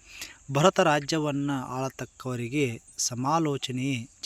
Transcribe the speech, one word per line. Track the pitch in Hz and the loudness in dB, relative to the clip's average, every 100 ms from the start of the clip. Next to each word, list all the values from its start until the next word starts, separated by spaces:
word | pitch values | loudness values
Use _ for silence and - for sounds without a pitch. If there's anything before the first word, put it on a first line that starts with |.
| - - - - - | -20 -14 -14 -14 -2
ಭರತ | 139 180 190 | 4 6 6
ರಾಜ್ಯವನ್ನ | 175 151 139 160 151 143 143 | 4 4 2 0 0 0 -2
ಆಳತಕ್ಕವರಿಗೆ | 139 127 127 131 - 123 - 131 123 117 147 131 117 - - | -2 -4 -4 -6 -6 -12 -10 -6 -4 -2 0 0 -2 -10 -6
ಸಮಾಲೋಚನೆಯೇ | - 120 131 165 156 139 - 127 135 123 120 - | -4 -2 0 2 2 -2 -4 -2 -2 -2 -6 -10